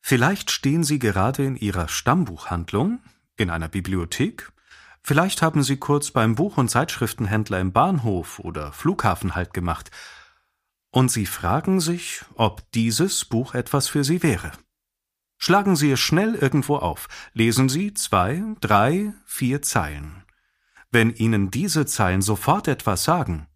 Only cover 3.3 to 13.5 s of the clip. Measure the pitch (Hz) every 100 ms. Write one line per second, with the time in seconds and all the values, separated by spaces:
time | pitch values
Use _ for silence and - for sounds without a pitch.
3.3 | - 95 82 82 98 90 95 85 - 156
4.3 | - - _ _ - - - - 147 185
5.3 | - 160 160 131 139 - 147 143 - 110
6.3 | 113 196 - 123 123 156 - 117 - 104
7.3 | 110 107 95 95 92 160 180 113 92 80
8.3 | - 92 80 76 - 151 196 - 87 95
9.3 | 87 90 - 87 - - - - - -
10.3 | _ _ _ _ _ _ 123 127 117 98
11.3 | - 87 123 175 190 160 175 - - -
12.3 | - 110 - - 117 113 110 185 - -
13.3 | 113 131